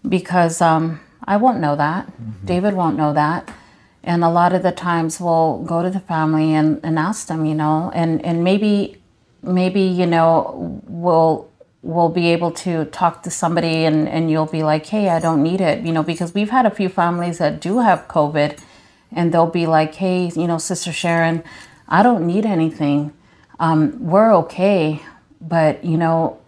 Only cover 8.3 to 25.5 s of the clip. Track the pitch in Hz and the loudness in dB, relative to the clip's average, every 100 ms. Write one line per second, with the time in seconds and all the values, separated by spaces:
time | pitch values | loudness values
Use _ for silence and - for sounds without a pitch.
8.3 | 170 175 196 214 202 196 - _ _ _ | 0 2 2 2 0 -2 -8 _ _ _
9.3 | _ - 185 185 196 190 180 175 170 165 | _ -2 0 0 0 0 2 2 4 4
10.3 | 165 - - 170 143 - 170 175 165 160 | 4 0 -6 -10 -10 -12 -6 0 4 4
11.3 | 156 - _ - _ 175 165 170 175 170 | 0 -6 _ -20 _ -6 0 0 2 2
12.3 | 170 175 170 185 165 156 - 175 160 185 | 2 0 -4 -4 -4 -4 -2 -2 -2 -10
13.3 | - 170 175 165 160 160 156 156 160 165 | -4 -2 0 0 0 2 2 0 -2 0
14.3 | 156 156 160 156 156 - 214 202 165 165 | 0 0 -2 0 0 -2 -2 0 0 0
15.3 | 160 151 185 180 135 165 160 156 165 170 | 0 0 0 0 0 -2 -2 -2 -4 -4
16.3 | 202 208 254 233 - 190 190 170 170 175 | -4 0 2 0 0 -4 0 0 0 -4
17.3 | 170 151 156 175 226 233 175 - 170 147 | -2 -2 -2 -4 0 2 2 0 0 0
18.3 | 151 147 - - - _ _ _ - 170 | 0 -2 -4 -20 -20 _ _ _ -2 0
19.3 | 170 165 170 165 160 156 - 190 185 180 | 2 2 0 2 2 2 -2 -2 -2 -2
20.3 | 165 170 165 - 175 - 156 170 170 165 | -2 -2 -2 -4 -6 -6 -6 -2 2 2
21.3 | 165 - - - - - 170 226 226 170 | 0 -6 -20 -20 -20 -2 4 4 4 0
22.3 | 185 214 180 160 160 147 143 147 - _ | 0 0 0 -2 -2 0 0 -2 -10 _
23.3 | _ _ - 165 156 156 - 165 190 226 | _ _ -4 0 2 2 -2 0 4 6
24.3 | 196 151 - 190 196 156 151 - - _ | 4 2 0 2 2 0 -4 -10 -20 _
25.3 | _ 165 | _ -4